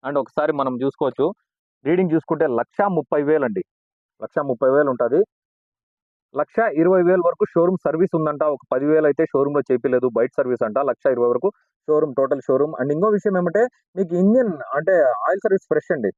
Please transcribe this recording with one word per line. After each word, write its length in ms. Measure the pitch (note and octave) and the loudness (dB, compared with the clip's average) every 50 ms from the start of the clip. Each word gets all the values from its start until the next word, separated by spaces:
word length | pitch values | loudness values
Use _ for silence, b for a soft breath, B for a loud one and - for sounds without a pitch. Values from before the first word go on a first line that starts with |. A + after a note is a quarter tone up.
| _ | _
And 140 | C3 C#3+ C#3+ | -4 -4 -4
ఒకసారి 340 | C3 - _ - D3+ D#3 D#3 | -4 -4 _ -2 -2 -2 0
మనం 220 | C#3+ C#3 C3+ B2+ A#2+ C3 | -2 -2 -4 -4 -2 -4
చూసుకోవచ్చు. 440 | C#3 - _ D#3 C3+ B2 - C3+ E3 - _ _ _ _ _ _ _ _ _ _ | -4 -2 _ -4 -4 0 0 -2 -2 -2 _ _ _ _ _ _ _ _ _ _
రీడింగ్ 280 | C3+ E3 F3+ F#3 F3 D3+ | -2 0 0 0 0 0
చూసుకుంటే 340 | D#3+ - - F3 D3+ D#3+ | -2 -2 -2 -2 0 0
లక్షా 420 | D3+ B2 A2+ - _ _ - G3+ G3+ | 0 0 -2 -4 _ _ -2 -2 0
ముప్పై 340 | F#3 D#3+ C#3+ _ - D3+ D3 | 0 -4 -4 _ -2 -2 0
వేలు 220 | C#3+ D#3 D#3 C#3 | 2 0 0 0
అండి. 180 | B2 G#2 F#2 F2 _ _ _ _ _ _ _ _ _ _ _ | -2 -4 -6 -8 _ _ _ _ _ _ _ _ _ _ _
లక్షా 220 | A2 G#2+ _ D#3+ D3 | -16 -8 _ -6 -4
ముప్పై 280 | C#3 B2+ A2+ C3+ C3 | -4 -4 0 0 2
వేలు 200 | C3 C#3+ D3 C#3+ | 4 4 2 2
ఉంటది. 300 | B2+ A#2 B2 A#2 B2 E3 G#3 _ _ _ _ _ _ _ _ _ _ _ _ _ _ _ _ _ _ _ _ _ _ | 0 -2 -2 0 2 0 0 _ _ _ _ _ _ _ _ _ _ _ _ _ _ _ _ _ _ _ _ _ _
లక్షా 340 | C3+ D3 _ _ - A3+ A3+ | -6 -6 _ _ -2 -2 0
ఇరవై 340 | D3 D3 E3 F3+ F#3+ F#3 F3 | 2 2 2 4 4 4 4
వేలు 200 | E3+ F#3 F#3 F3 | 4 2 2 2
వరకు 180 | E3+ - _ G#3+ | 0 0 _ -4
షోరూమ్ 320 | - - F3 E3 F3 F#3+ F3+ _ | -2 0 2 2 2 0 0 _
సర్వీస్ 320 | D3+ C#3+ D#3+ F#3 F3+ - | -4 0 0 0 0 0
ఉందంట. 260 | E3 D#3 D#3 D3 C#3+ D3+ | -2 -2 -2 -2 -2 -2
ఒక 160 | D3+ D3 C3 _ _ - | -2 -2 -4 _ _ -4
పది 140 | C3 C#3 | -2 0
వేలు 200 | D3 D#3 D#3 D#3 | 2 2 4 4
అయితే 180 | D3+ C#3+ - D#3+ | 2 2 2 -2
షోరూమ్‌లో 380 | D#3+ _ C3+ C#3 C#3+ D3 D3 C3 | 0 _ 0 0 0 0 -2 0
చేపిలేదు, 440 | _ C3 B2 - C#3+ B2+ B2+ B2 B2+ | _ -2 -2 0 0 0 0 0 0
బయట 220 | A#2 A2+ A#2 B2+ _ | 0 0 -2 -2 _
సర్వీస్ 280 | - C#3 B2+ B2 A2+ B2 | -4 -2 -2 0 -2 -2
అంట. 140 | A2 G#2+ C3 | -2 -2 -2
లక్షా 320 | C#3+ C#3 A#2+ _ _ C#3+ | -2 -2 -4 _ _ -2
ఇరవై 180 | C3 A#2+ A#2+ A#2+ | 0 2 2 0
వరకు 200 | B2 B2 - G3 - _ _ _ _ _ _ - | 0 0 -2 -4 -6 _ _ _ _ _ _ -2
షోరూమ్ 260 | D#3 D3+ D#3 D#3 B2+ | 0 0 0 0 0
టోటల్ 260 | C#3 C3+ C3 C#3+ C#3 | -2 0 0 -2 -4
షోరూమ్. 340 | C3 - C#3 C3 C#3+ D#3 D#3 - B2+ | -2 0 0 0 0 -2 -2 -6 -4
And 100 | C#3+ D3 | -2 -2
ఇంకో 160 | D#3 F#3 G#3+ | 0 0 0
విషయం 280 | G#3+ G3+ - G#3+ F#3+ | 0 0 0 0 -2
ఏమంటే 260 | F#3 F3 F3 E3 G3+ A#3 B3+ _ _ _ _ _ | 0 -2 0 0 0 0 0 _ _ _ _ _
మీకు 180 | F3+ F#3+ E3 E3 | -6 -6 -4 0
ఇంజిన్ 380 | F3 F#3 G3 A3 B3+ B3+ A3 F3 C#3+ A#2+ G2 B2 | 2 2 4 4 4 2 0 -4 -8 -10 -6 -6
అంటే 200 | C#3+ D#3+ E3+ F#3+ F3 D3+ C3 A#2 G#2 A2 | -4 0 2 2 4 4 2 2 0 -2
ఆయిల్ 180 | C3+ F3 G3 - | -2 -2 -2 0
సర్వీస్ 220 | A3 F#3+ F#3+ _ _ | 0 -2 -2 _ _
ఫ్రెష్ 240 | E3 D3+ - _ F3+ | -2 -2 0 _ -4
అండి. 180 | D3 A2+ G2 - | -2 -2 -4 -6